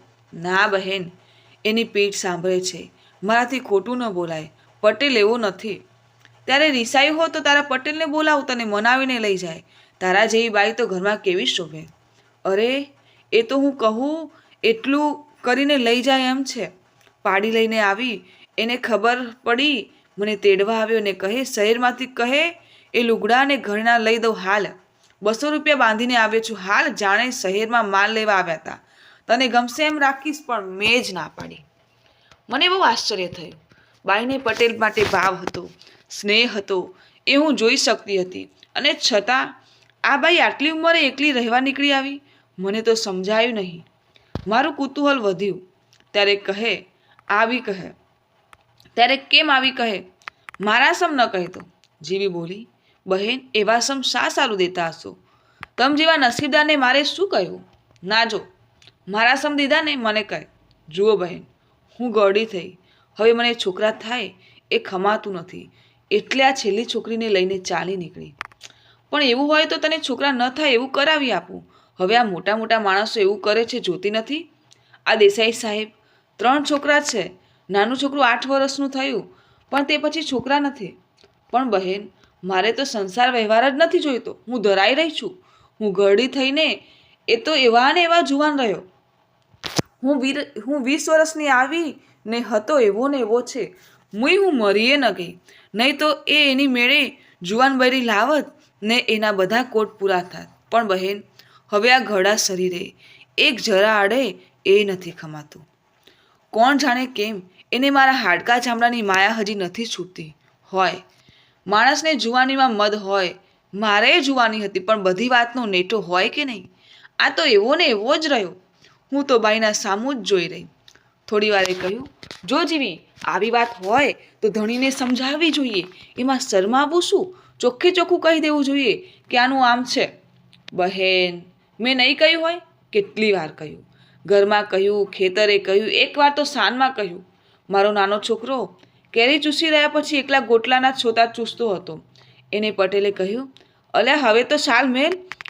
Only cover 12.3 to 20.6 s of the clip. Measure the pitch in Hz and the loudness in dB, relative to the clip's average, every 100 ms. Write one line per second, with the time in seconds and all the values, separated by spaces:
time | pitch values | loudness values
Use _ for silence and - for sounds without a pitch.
12.3 | _ 180 196 233 269 285 _ _ _ - | _ -2 0 0 -2 -6 _ _ _ -2
13.3 | 220 226 277 277 269 220 214 277 320 302 | 0 2 2 0 0 0 0 -4 -6 -10
14.3 | _ _ _ - 226 254 285 294 285 - | _ _ _ -2 0 0 0 0 -4 -12
15.3 | _ 240 247 285 285 233 240 247 262 254 | _ -2 0 2 2 2 0 2 2 0
16.3 | 262 269 247 170 - _ _ _ _ - | -2 -4 -8 -10 -12 _ _ _ _ -2
17.3 | 190 220 226 226 220 202 196 254 190 - | 0 0 0 0 0 0 0 -4 -8 -12
18.3 | - - - 226 247 247 214 226 247 247 | -20 -14 -6 -4 -4 -2 0 2 0 -4
19.3 | 226 - 240 294 262 - _ _ - 208 | -8 -2 0 0 -2 -6 _ _ -6 -4
20.3 | 208 202 190 | 0 4 4